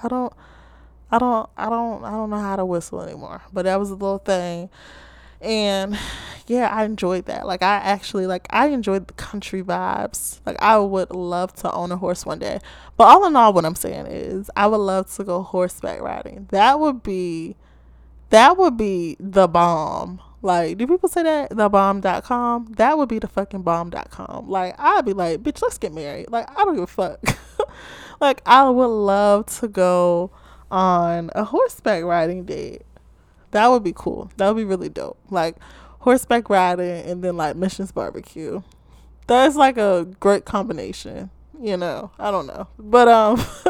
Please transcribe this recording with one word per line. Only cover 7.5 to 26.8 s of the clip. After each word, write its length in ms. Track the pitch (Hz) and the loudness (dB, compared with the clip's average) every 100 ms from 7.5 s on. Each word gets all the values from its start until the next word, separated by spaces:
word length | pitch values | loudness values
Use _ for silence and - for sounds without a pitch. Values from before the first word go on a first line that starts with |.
| 180 | -2
I 140 | 185 202 | 0 0
actually, 520 | 190 202 - 202 185 | 0 -4 -4 -4 -4
like, 200 | 180 - | -6 -2
I 180 | 214 294 | 0 2
enjoyed 400 | 269 202 196 - | 0 -2 -4 -4
the 60 | |
country 500 | - - 208 - 190 | -14 -12 -12 -8 -8
vibes. 800 | 185 180 185 - - - - - - | -6 -4 -2 -4 -6 -8 -10 -10 -10
Like, 160 | - | 0
I 160 | 202 220 | 4 4
would 320 | 202 190 180 | 4 -2 -4
love 420 | 180 175 175 180 - | -6 -6 -4 -6 -6
to 160 | 185 | -8
own 200 | - 175 | -6 -6
a 60 | 180 | -6
horse 280 | 185 180 - | -4 -4 -6
one 140 | 156 | -8
day. 200 | - 196 - - - - | -8 -8 -10 -20 -4 6
But 80 | 226 | 10
all 200 | 349 381 | 10 8
in 100 | 277 | 6
all, 180 | 226 | 6
what 120 | 185 160 | 6 0
I'm 100 | 180 | -2
saying 320 | - - - | -8 -8 -10
is, 420 | - - 190 202 202 | -10 -8 -10 -6 0
I 120 | 208 | 2
would 100 | 214 | 2
love 360 | 196 190 190 - | 0 -2 -4 -8
to 80 | |
go 200 | 196 180 | -6 -6
horseback 580 | 185 185 180 - 196 - | -4 -2 -2 -4 -10 -8
riding. 460 | - - - - 196 | -8 -10 -12 -16 -2
That 280 | 196 226 294 | 4 6 6
would 240 | 311 254 | 2 -2
be, 520 | 214 185 175 165 165 - _ _ _ - - - - | -6 -6 -6 -6 -10 -14 _ _ _ -20 -20 -20 4
that 260 | 214 269 370 | 6 8 6
would 200 | 359 233 | 2 2
be 380 | 214 180 170 - | -2 -2 -4 -8
the 280 | 196 190 180 | -2 2 4
bomb. 720 | 170 175 165 156 - 170 180 - - | 4 2 2 -2 -6 -8 -12 -18 -6
Like, 360 | 196 175 165 185 | 0 0 0 -2
do 100 | 247 | 0
people 220 | 359 370 | 0 0
say 140 | 359 | 0
that? 320 | 320 302 277 220 | 0 0 -2 0
The 120 | 208 | 2
bomb 320 | 202 196 196 | 4 4 2
dot 220 | 190 170 | -2 -2
com? 500 | - 240 240 240 226 214 | -2 -2 -2 -4 -4 0
That 200 | 233 311 | 2 2
would 120 | 254 | 0
be 100 | 220 | -4
the 80 | 190 | -6
fucking 360 | - 202 196 | -6 -6 -4
bomb 260 | 175 170 170 | -2 -2 -4
dot 220 | - - | -10 -14
com. 380 | - - - - | -16 -14 -14 -6
Like, 260 | 190 180 - | -4 -4 0
I'd 260 | 294 392 | 2 4
be 100 | 247 | 2
like, 280 | 196 175 165 | 0 -2 -2
"Bitch, 200 | 262 - | -4 -4
let's 160 | 480 - | -4 -4
get 160 | 180 | -8
married." 360 | 156 147 143 - | -8 -10 -10 -6
Like, 180 | 233 - | -6 -4
I 120 | 311 | -4
don't 120 | 403 | -2
give 80 | 277 | -2